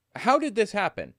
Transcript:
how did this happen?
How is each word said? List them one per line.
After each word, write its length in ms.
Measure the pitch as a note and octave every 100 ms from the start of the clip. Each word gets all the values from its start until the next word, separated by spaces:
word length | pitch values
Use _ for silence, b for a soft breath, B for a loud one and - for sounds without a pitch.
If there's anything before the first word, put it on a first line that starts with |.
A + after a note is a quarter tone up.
| _ -
how 240 | G#3+ C#4+
did 160 | D4 G#3
this 160 | G#3
happen? 420 | G3+ F3+ - C#2